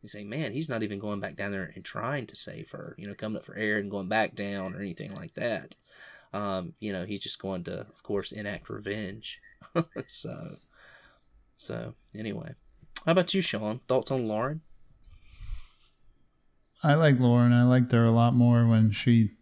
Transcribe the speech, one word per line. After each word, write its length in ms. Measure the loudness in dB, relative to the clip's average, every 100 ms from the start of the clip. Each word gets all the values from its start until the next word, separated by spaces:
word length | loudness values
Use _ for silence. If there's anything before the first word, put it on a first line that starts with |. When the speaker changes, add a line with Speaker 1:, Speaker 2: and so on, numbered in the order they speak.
Speaker 1:
and 80 | 2
say, 140 | 0 0
"Man, 260 | -6 -4
he's 160 | -4 -4
not 140 | -2
even 160 | -4 -4
going 220 | -4 -4
back 160 | -6 -8
down 140 | -6
there 200 | -6 -8
and 120 | -10 -10
trying 420 | -8 -6 -6 -4
to 80 | -2
save 360 | -2 -4 -14
her, 240 | -14 -14 -14
you 100 | -14
know, 80 | -10
coming 220 | -8 -8
up 80 | -10
for 100 | -6
air 220 | -2 -2
and 120 | -4
going 200 | -8 -2
back 260 | -2 -2 -4
down 400 | -8 -6 -8 -8
or 60 |
anything 340 | -10 -10 -12 -12
like 200 | -14 -8
that." 420 | -6 -6 -8 -20 _ -20 -20 -20 _
Um, 400 | -8 -6 -6 -8 -10
you 100 | -8
know, 140 | -8 -8
he's 160 | -6
just 200 | -4 -4
going 220 | -4 -8
to, 160 | -8 -10 -12
of 160 | -20
course, 300 | -6 -4 -4
enact 360 | -8 -8 -10 -12
revenge. 720 | -12 -8 -6 -8 -10 -12 -12 _ _ -6
<laughs> 340 | -6 -4 -10 -2
So, 500 | 0 0 -4 -14 -18 _ _ -20 -20 _ -20 -20 _ _ _
so 380 | -8 -8 -8 -14 _
anyway. 420 | -10 -8 -8 -10 -16 _ _ -8 -6 2
How 60 |
about 200 | 2 4
you, 80 | 2
Sean? 380 | 0 -2 -4 -6 0
Thoughts 240 | 0 2
on 160 | -2 0
Lauren? 340 | -2 -2 -4 _ -20 -20 _ -20 -20 -20 -16 -10 -10 -10 _ _ _ _ _ _ _ _ _ _ _
Speaker 2:
I 100 | 2
like 260 | 4 6 6
Lauren. 340 | 6 6 6
I 100 | 6
liked 280 | 6 6 4
her 120 | 4
a 80 | 6
lot 220 | 6 4 6
more 320 | 6 6 6
when 240 | 6 4
she 380 | 4 4 6 4 -2